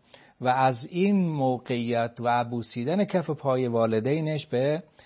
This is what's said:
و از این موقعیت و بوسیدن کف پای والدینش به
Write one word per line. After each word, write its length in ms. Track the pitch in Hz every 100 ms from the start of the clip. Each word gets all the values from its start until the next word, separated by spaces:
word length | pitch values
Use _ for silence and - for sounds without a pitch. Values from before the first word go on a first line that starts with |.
| _ - - -
و 80 | 127
از 380 | 127 131 117 143
این 380 | 175 196 202 170
موقعیت 840 | 151 131 123 - 120 117 117 117 117
و 240 | 120 120
بوسیدن 600 | 117 120 110 123 123 190
کف 260 | 202 185 160
پای 380 | 147 139 131 123
والدینش 800 | 117 113 110 123 156 156 151 -
به 360 | 120 139 156 - _